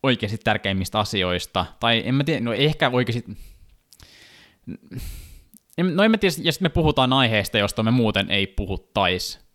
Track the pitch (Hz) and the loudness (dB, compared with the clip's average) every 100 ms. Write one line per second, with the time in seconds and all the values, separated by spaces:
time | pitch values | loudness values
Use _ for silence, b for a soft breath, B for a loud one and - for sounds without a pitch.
0 | 135 120 104 110 - 107 98 95 92 107 | 0 0 -2 -2 -2 0 0 -2 -2 -2
1 | 101 101 90 90 - 95 - - 117 113 | -2 0 0 -2 -2 -4 -4 -2 0 0
2 | - 135 143 147 117 113 143 - 139 123 | 0 0 0 -2 -2 0 0 2 0 2
3 | 120 117 104 101 b b b _ _ _ | 0 -4 -8 -16 b b b _ _ _
4 | B B B B B B - - - - | B B B B B B -16 -16 -14 -12
5 | B B B B B - _ - 180 165 | B B B B B -20 _ -2 -2 2
6 | 220 220 190 160 160 - 185 170 156 143 | 2 4 0 0 -4 0 0 2 2 2
7 | 127 131 123 107 98 113 101 - 110 127 | 2 4 4 2 0 0 0 0 2 4
8 | 110 95 95 98 95 - 98 95 _ - | 4 2 0 0 0 -4 -4 -6 _ 0
9 | 90 90 - - _ | 2 0 -4 -12 _